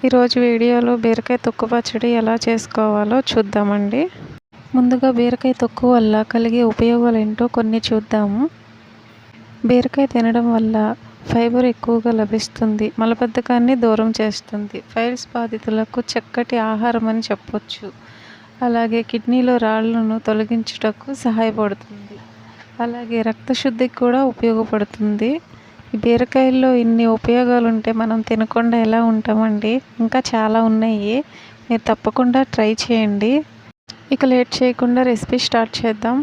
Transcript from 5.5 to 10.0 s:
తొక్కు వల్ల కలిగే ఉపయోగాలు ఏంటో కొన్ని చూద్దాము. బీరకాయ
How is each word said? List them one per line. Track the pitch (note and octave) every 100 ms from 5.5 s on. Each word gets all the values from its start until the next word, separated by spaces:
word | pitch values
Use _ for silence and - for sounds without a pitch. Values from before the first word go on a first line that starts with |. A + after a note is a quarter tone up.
| B3+
తొక్కు | A#3 - B3 B3
వల్ల | A3 G#3+ A3
కలిగే | A#3 A#3 A#3 A#3
ఉపయోగాలు | G#3 A#3 A#3+ A#3+ A3+
ఏంటో | G#3+ G#3+ A#3+ -
కొన్ని | A3 A3+ -
చూద్దాము. | A3 G#3+ G#3+ G#3 G3+ D4+ - - - - - - - - - - - A3+
బీరకాయ | B3 B3+ -